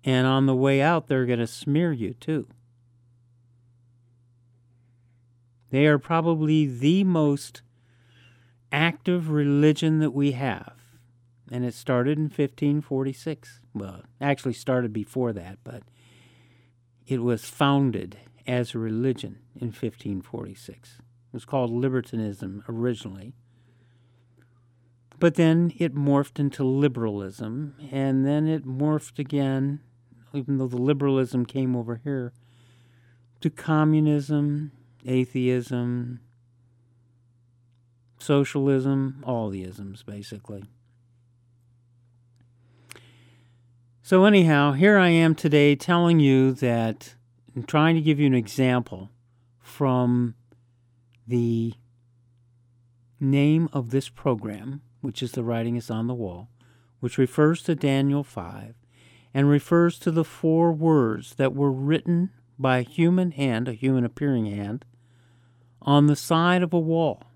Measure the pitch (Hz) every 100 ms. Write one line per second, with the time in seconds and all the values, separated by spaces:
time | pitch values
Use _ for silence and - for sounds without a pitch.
0 | - 131 131 135 135 131 139 135 147 170
1 | 123 131 123 120 117 - - 143 175 135
2 | 101 - - 156 - - _ _ _ _
3 | _ _ _ _ _ _ _ _ _ _
4 | _ _ _ _ _ _ _ _ _ _
5 | _ _ _ _ _ _ _ 131 151 147
6 | - 165 165 160 156 156 147 120 139 185
7 | 190 170 151 143 - - _ _ _ _
8 | _ _ _ _ _ _ _ - 165 285
9 | - 180 160 151 143 143 151 147 160 156
10 | 156 131 143 127 135 92 - - _ _
11 | _ _ _ _ - 120 123 - - 127
12 | 127 151 151 - 143 - 147 147 151 135
13 | 135 131 - 147 - - _ - 98 92
14 | - _ 139 139 135 113 - 127 120 107
15 | 101 131 120 101 87 98 - 123 - _
16 | _ _ _ _ _ _ _ _ _ _
17 | - 131 120 113 - - 139 139 139 107
18 | 92 - - _ - 123 120 120 113 110
19 | 131 120 - - _ - 120 101 117 -
20 | 107 95 92 - - 95 - - - -
21 | - _ _ 123 - 139 123 120 131 127
22 | 117 117 107 101 95 101 107 117 120 117
23 | 117 95 107 - _ _ _ _ _ _
24 | _ _ _ _ _ _ _ _ _ _
25 | _ - 170 160 165 165 170 - 170 143
26 | 143 139 139 - 143 135 135 131 143 120
27 | 113 101 95 98 107 123 151 - 143 139
28 | 135 131 135 147 156 160 131 131 151 151
29 | - - 143 143 135 135 139 143 _ _
30 | _ - _ 143 131 139 131 123 127 143
31 | 139 135 127 127 120 135 131 123 117 117
32 | 139 135 120 _ _ _ _ _ _ _
33 | _ _ _ _ 160 - - 156 156 156
34 | 151 147 139 147 147 147 151 - _ _
35 | 127 127 127 131 123 127 120 123 120 123
36 | 120 123 _ _ _ _ _ _ _ _
37 | _ _ _ _ _ _ _ _ _ _
38 | _ _ - 143 139 147 139 135 135 135
39 | 135 135 127 120 107 98 92 104 98 98
40 | - 104 101 104 - 101 104 _ _ _
41 | _ _ _ _ _ _ _ _ _ _
42 | _ _ _ _ _ _ _ _ _ -
43 | _ _ _ _ _ _ _ _ _ _
44 | - 185 202 202 165 147 143 135 190 208
45 | 180 165 165 156 160 147 143 143 - 175
46 | 170 165 139 135 131 131 127 117 113 107
47 | - - _ _ - - 110 156 160 165
48 | 156 143 143 127 107 - 131 123 113 92
49 | 98 _ _ _ _ _ - - 139 127
50 | 123 123 120 113 _ _ _ _ _ _
51 | _ _ 113 123 120 117 113 - _ _
52 | _ _ _ _ _ _ _ _ _ _
53 | _ _ 139 139 143 156 165 143 120 131
54 | - - 139 120 110 104 113 143 _ _
55 | 135 - 123 - 117 117 117 120 117 113
56 | 117 123 104 87 107 _ _ _ _ _
57 | 123 - 131 - 151 170 - 160 143 135
58 | 139 143 139 - 85 104 110 117 _ _
59 | _ _ _ 135 143 147 - 170 170 -
60 | - 160 160 - 165 160 170 156 160 151
61 | 117 110 123 - 131 139 143 131 139 160
62 | - 170 185 _ _ - 131 127 123 -
63 | 170 180 180 143 139 113 123 110 131 131
64 | 120 - 143 127 107 101 101 123 - _
65 | _ _ _ _ _ _ _ _ - 143
66 | 147 143 - 165 170 180 175 175 160 165
67 | 160 - -